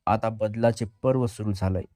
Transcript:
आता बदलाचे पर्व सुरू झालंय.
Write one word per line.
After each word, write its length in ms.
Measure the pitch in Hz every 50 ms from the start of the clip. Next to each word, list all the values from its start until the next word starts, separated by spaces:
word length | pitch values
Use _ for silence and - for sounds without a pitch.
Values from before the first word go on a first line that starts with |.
| _
आता 220 | - 107 110 - 113
बदलाचे 560 | 113 110 110 107 104 117 117 117 113 - 117 104 - _
पर्व 240 | - 131 131 131 123
सुरू 260 | 117 - - 107 107
झालंय. 300 | 101 95 95 92 92 90 - - _